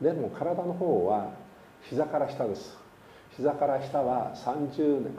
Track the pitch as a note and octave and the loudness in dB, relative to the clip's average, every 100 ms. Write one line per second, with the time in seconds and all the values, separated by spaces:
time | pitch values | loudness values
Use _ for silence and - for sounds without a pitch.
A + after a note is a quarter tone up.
0 | C#3 D#3+ A2 - D#3+ F3+ F3 F3 F3+ A2+ | 0 0 -2 -2 -2 -2 -2 0 2 4
1 | F2+ G#2 G2 - - - - - - B2 | 4 2 0 -8 -16 -20 -20 -20 -6 -2
2 | D3 D3+ C#3 - A#2+ F#2+ - - - - | 0 0 0 0 -2 -2 -8 -16 -20 -20
3 | - - - - C#3+ C#3+ C#3+ C3+ C3+ D3 | -20 -20 -16 -2 0 2 2 0 0 0
4 | B2+ B2 - - B2 D3 C#3+ D3 D3+ C#3 | 2 0 -2 -4 -4 -2 -2 2 2 2
5 | A2 | 0